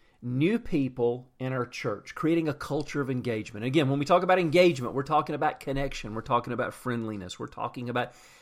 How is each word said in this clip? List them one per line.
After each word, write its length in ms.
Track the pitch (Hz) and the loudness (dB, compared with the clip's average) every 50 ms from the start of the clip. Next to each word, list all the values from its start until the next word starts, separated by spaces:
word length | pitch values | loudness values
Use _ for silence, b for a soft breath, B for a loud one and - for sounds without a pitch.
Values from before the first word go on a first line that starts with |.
| b b b b | b b b b
new 380 | - 120 123 131 151 185 226 233 | -8 -4 0 2 2 4 2 2
people 680 | 233 - 180 147 135 127 127 - 120 120 120 123 127 _ _ - | -2 -2 -2 0 0 -2 -2 0 0 0 0 0 -6 _ _ -8
in 120 | 127 131 | -4 -4
our 140 | 131 127 120 | -2 -2 -4
church, 480 | 120 - - - 123 104 98 - - - | -4 -6 -6 -4 -4 -4 -4 -8 -14 -10
creating 340 | - - 156 170 165 160 151 | -2 2 2 2 2 2 0
a 60 | 131 | -4
culture 480 | - - - 139 151 151 - - 147 | -4 -6 -4 -4 -4 -4 -4 -4 -4
of 80 | 139 127 | -2 -2
engagement. 560 | 135 127 107 120 113 110 104 - - 101 110 | -2 -2 -2 -2 -2 -2 -4 -6 -8 -6 -4
Again, 240 | 131 131 165 143 135 | 2 2 4 4 4
when 80 | 139 143 | 2 0
we 80 | 143 | 4
talk 160 | 143 170 185 | 4 4 4
about 160 | 185 175 185 185 | 6 6 4 4
engagement, 560 | 175 156 139 180 185 180 151 131 123 110 92 | 4 4 6 6 6 6 6 4 -4 -4 -4
we're 80 | 135 | -4
talking 320 | 135 151 156 151 156 - 151 | -2 2 0 0 0 0 -4
about 260 | 135 156 127 - - | -2 -2 -2 -2 -4
connection. 540 | - 147 135 139 139 - - - - 107 107 | -6 -6 -4 -2 -2 -4 -6 -8 -10 -8 -8
We're 80 | 110 | -8
talking 320 | - - 127 120 - - 120 | -4 0 0 0 0 0 -4
about 220 | 117 117 - - | -4 -4 -6 -6
friendliness. 640 | - - 127 120 117 113 110 107 101 90 90 - - | -8 -6 -4 -4 -2 -2 -4 -6 -8 -8 -10 -10 -10
We're 80 | 120 120 | -10 -10
talking 420 | - - 110 117 - 131 120 120 | -6 -6 -6 -6 -6 -6 -8 -4
about 240 | 120 123 120 120 B B B B B B | -2 -2 -2 -2 B B B B B B